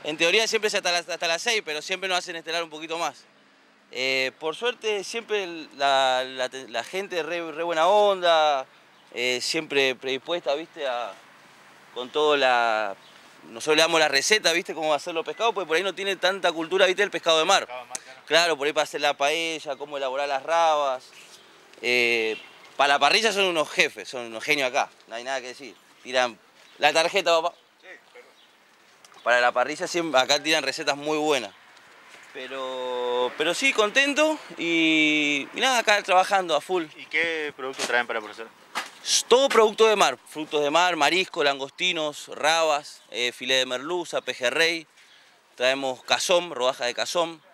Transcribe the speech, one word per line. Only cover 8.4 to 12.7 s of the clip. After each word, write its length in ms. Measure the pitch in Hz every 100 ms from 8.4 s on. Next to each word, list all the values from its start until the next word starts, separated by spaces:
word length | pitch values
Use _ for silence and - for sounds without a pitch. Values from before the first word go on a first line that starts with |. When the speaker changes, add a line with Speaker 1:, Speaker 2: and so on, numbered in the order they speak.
| 151 139 131 - _ _ -
Speaker 1:
eh, 280 | - 123 123
siempre 520 | - 165 156 143 135
predispuesta, 600 | 123 131 131 - 175 160
¿viste? 320 | 143 170 165 139
A, 260 | 120 110 95 - - - - - - -
con 160 | 120 127
todo 260 | 151 151 147
la, 580 | 131 120 117